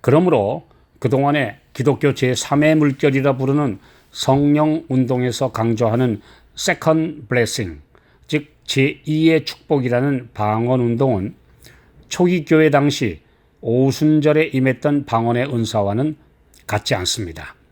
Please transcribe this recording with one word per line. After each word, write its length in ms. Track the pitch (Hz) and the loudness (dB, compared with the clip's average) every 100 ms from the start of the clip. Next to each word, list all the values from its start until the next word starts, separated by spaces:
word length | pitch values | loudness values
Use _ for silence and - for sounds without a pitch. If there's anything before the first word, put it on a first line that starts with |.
그러므로 640 | - 143 180 139 101 151 - _ _ _ | 2 2 4 2 0 -4 -10 _ _ _
그동안에 640 | 123 131 139 147 120 - _ | -2 0 2 0 -2 -8 _
기독교 420 | - 139 127 147 | -2 -2 2 0
제삼의 600 | - 127 127 - 143 151 156 | 0 -2 -2 -2 2 4 4
물결이라 600 | 147 135 147 135 139 131 | 2 2 0 2 0 0
부르는 420 | 131 143 143 95 - _ _ | 0 0 -2 -6 -14 _ _
성령 720 | - - 135 147 147 151 156 - | -6 0 2 2 2 2 -2 -2
운동에서 600 | 131 123 127 123 113 131 | 0 0 0 -2 -2 -4
강조하는 680 | - 113 113 117 117 127 110 - - _ | -2 -2 0 0 2 0 -2 -8 -20 _
세컨드 720 | - - 175 - 160 160 151 - | -8 -4 -2 0 0 0 -8 -4
블레싱, 520 | 123 110 - 95 76 - _ _ _ _ | 0 0 -2 -8 -10 -20 _ _ _ _
즉 220 | 151 139 _ | -6 -6 _
제이의 800 | - 139 135 147 - 156 160 160 | -6 0 0 -2 -4 0 2 2
축복이라는 840 | 139 - _ 147 123 120 139 135 120 | -2 -14 _ -2 0 0 0 -4 -6
방언 460 | - 107 110 120 127 | -4 -2 0 0 0
운동은 540 | 120 117 135 104 101 - _ _ - - _ _ _ | 0 0 0 0 -4 -10 _ _ -20 -20 _ _ _
초기 360 | - 180 180 | -2 0 0
교회 260 | 147 156 156 | 2 4 6
당시 500 | 143 143 - 120 80 _ _ _ _ | 4 2 0 -4 -6 _ _ _ _
오순절에 840 | - 120 135 127 151 156 147 151 156 | -2 0 2 2 2 4 2 2 0
임했던 500 | 131 131 127 147 143 | 0 0 0 -2 -2
방언의 500 | 139 117 117 120 127 | 0 -2 0 -2 -2
은사와는 640 | 123 110 110 101 107 151 151 _ _ _ _ - | -2 -2 -2 -2 -2 -4 -6 _ _ _ _ -6
같지 280 | 104 - | -6 -2
않습니다. 600 | 104 90 - 92 78 76 - _ | -4 -4 -6 -8 -12 -18 -20 _